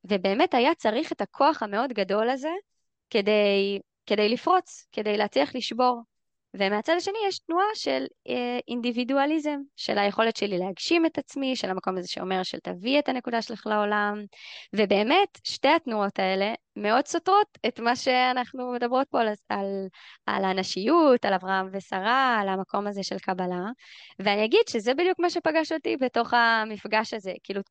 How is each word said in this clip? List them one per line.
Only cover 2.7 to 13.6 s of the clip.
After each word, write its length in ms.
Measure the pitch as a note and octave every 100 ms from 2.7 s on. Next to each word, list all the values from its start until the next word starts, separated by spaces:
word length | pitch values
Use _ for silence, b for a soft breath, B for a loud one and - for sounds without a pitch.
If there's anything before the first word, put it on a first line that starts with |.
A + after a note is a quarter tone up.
| _ _ _ _
כדי, 680 | A3 G3+ G#3+ G3+ G3+ G3 G3 - _ -
כדי 220 | G#3 G#3+
לפרוץ, 580 | A#3+ - F#4 - - _
כדי 240 | - G#3+ G#3
להצליח 380 | G#3 C4+ C#4+
לשבור. 480 | B3+ - A#3 B3+ A#3+ A#3 _ _ _ _ F#3+
ומהצד 380 | G3 G#3 - E4+
השני 220 | G4 G#4+ G4+
יש 100 | F#4+
תנועה 260 | - E4+ G#4
של, 300 | A4 - C4 C4+ _ -
אה, 300 | B3 A#3+ B3 -
אינדיבידואליזם, 920 | A#3+ A#3+ A#3 B3 C#4 C#4+ D#4+ D4+ C#4+ C#4 -
של 220 | - G#3
היכולת 380 | G3+ G3+ A3+ -
שלי 220 | G#3 F3+
להגשים 480 | F#3 F#3 - E4+ D#4+
את 120 | D4+
עצמי, 380 | - C#4+ C4+ C4
של 140 | F#3+
המקום 280 | F#3+ - F#3
הזה 100 | F3+
שאומר 340 | - F#3 F#3+
של 160 | F#3 -
תביא 400 | - F3+ G#3+ C#4+
את 100 | D4
הנקודה 340 | C4 B3 A#3
שלך 240 | - A3